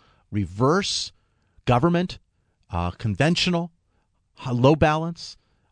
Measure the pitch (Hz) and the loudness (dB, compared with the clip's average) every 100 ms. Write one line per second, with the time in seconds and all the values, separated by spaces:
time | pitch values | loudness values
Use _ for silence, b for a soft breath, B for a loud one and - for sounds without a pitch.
0 | b b b 104 85 95 131 185 196 - | b b b -6 -4 0 2 2 0 -6
1 | - _ _ _ _ _ - 123 170 170 | -8 _ _ _ _ _ 0 2 2 0
2 | 180 - _ _ _ _ - 87 87 - | -2 -8 _ _ _ _ -8 -6 -4 -4
3 | 110 95 147 175 185 170 170 _ _ _ | -4 0 0 0 0 -2 -4 _ _ _
4 | _ _ _ - 135 123 131 156 160 156 | _ _ _ -14 -6 2 4 6 4 0
5 | 165 170 - - _ _ _ | -4 -8 -14 -20 _ _ _